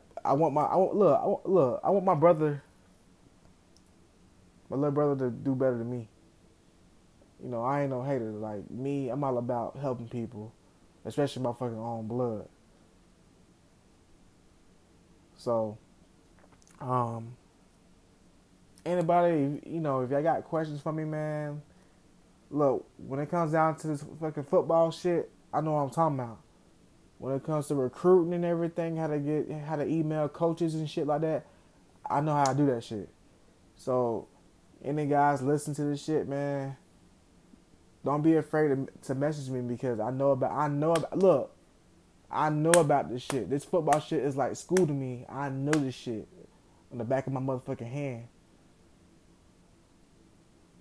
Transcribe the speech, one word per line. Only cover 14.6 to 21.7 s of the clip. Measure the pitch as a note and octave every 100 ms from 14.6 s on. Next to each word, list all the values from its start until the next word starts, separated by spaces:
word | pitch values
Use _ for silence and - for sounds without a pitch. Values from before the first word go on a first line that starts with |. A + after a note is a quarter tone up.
| - - _ - _ - - -
So, | B2+ A2+ A2 A2 _ - - _ _ - - - - -
um, | C3+ B2+ A#2 A#2 A2+ B2 _ _ _ _ _ - _ _ _ _ _ _ _ - D#3+
anybody, | F3+ E3+ F3 F3 E3 C#3 C#3+ -
you | E3
know, | D3+ C3
if | B2
y'all | C#3
got | D#3+ B2+
questions | - E3 D#3 D3
for | D#3+
me, | D#3
man, | D#3 D#3 D3+ D3+ D3 D3 -